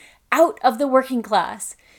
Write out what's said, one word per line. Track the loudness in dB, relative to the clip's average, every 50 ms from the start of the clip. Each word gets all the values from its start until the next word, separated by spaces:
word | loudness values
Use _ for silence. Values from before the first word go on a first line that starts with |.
| -20 _ _ _ _ -2
out | 2 2 2 2 2 0
of | 0 0 0 0
the | 0 2
working | 2 2 2 0 -4 -6
class, | -4 -2 -2 -2 -2 -2 -8 -12 -14 -16 -18 _ _ _ _